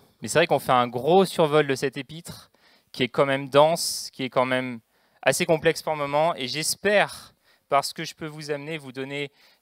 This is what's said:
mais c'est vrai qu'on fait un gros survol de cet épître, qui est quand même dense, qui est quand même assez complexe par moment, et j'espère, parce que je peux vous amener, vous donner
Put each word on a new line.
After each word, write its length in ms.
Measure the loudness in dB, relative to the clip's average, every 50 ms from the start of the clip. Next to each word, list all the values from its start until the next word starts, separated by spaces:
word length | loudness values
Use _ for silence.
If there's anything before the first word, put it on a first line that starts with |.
| _ _ _ -12
mais 60 | -8
c'est 100 | 0 2
vrai 80 | 2 2
qu'on 140 | 4 2 -2
fait 120 | 2 2
un 160 | 2 2 2
gros 380 | 0 -2 -4 0 4 4 4 4
survol 400 | 2 2 0 2 4 4 2 2
de 80 | 2 0
cet 240 | -2 -2 -6 -6
épître, 540 | -6 -12 -12 -14 -16 -16 -16 -20 -20 -20 _ _ _ _ _ _ _ _ _
qui 100 | -4 -4
est 60 | -4
quand 180 | -2 2 2 2
même 240 | 2 2 -2 -2 4
dense, 600 | 6 6 6 6 4 0 -4 -6 -6 -8 -10 -12 _
qui 80 | -8 -8
est 60 | -2
quand 160 | 0 0 0
même 340 | 2 0 -2 -2 -4 -8 -12 _ _ _ _ _ _ _ -2 0
assez 240 | 0 2 2 2
complexe 340 | 2 2 2 2 0 0 0
par 140 | -4 -6 -4
moment, 400 | -4 -4 -2 0 2 2 0 0
et 120 | -4 -6
j'espère, 880 | -6 -6 -4 -4 -4 -6 _ 0 2 4 4 2 2 -2 -16 -20 -20 _ _ _ _ _ _ _
parce 260 | 0 0 0 0 0 -8
que 100 | -10 -12
je 100 | -12 -12
peux 140 | -12 -12
vous 240 | -12 -12 -12 -8 -8
amener, 260 | -8 -8 -8 -10 -12
vous 140 | -12 -12 -12
donner 400 | -10 -10 -10 -8 -6 -8 -8 -8 _ _ _ _ _ _